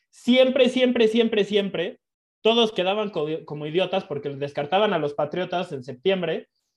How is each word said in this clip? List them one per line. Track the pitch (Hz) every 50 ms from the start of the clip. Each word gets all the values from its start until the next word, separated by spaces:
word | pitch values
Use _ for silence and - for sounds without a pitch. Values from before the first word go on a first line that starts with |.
| _ _
siempre, | _ - - - 240 254 262 262 247 277 254 247
siempre, | 247 254 254 247 247 247 233 220
siempre, | 220 233 226 220 233 233 196
siempre, | - 208 202 196 196 - 165 170 202 - - _ _ _ _ _ _ _ _
todos | - 220 226 233 233 220
quedaban | - - 180 185 196 214 214 202
co-, | 202 170 151 151 156 160 160
como | - 151 151 147
idiotas | 156 151 175 190 175 190 190 190
porque | - 147 143 - 147
descartaban | 139 135 139 139 - - 143 143 - 196 214 208 190
a | 165
los | 147 147 143
Patriotas | - 151 143 160 175 180 175 175 175 185 180 147
en | 135 120
septiembre | - 123 123 - 190 196 190 175 165 165 226 247 - _ _ _ _ _